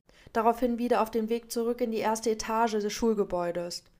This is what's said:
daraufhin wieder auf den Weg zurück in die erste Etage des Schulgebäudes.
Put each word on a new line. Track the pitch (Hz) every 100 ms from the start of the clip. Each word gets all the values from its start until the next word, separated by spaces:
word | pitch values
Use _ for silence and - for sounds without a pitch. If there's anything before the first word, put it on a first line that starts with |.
| - - -
daraufhin | 226 220 226 247 233
wieder | 240 220
auf | 220
den | 226 220
Weg | 233 233
zurück | 240 233 240
in | 240
die | 220
erste | 214 220 226
Etage | 220 - 220 233
des | 214 208
Schulgebäudes. | 214 233 208 196 180 175 175 175 - -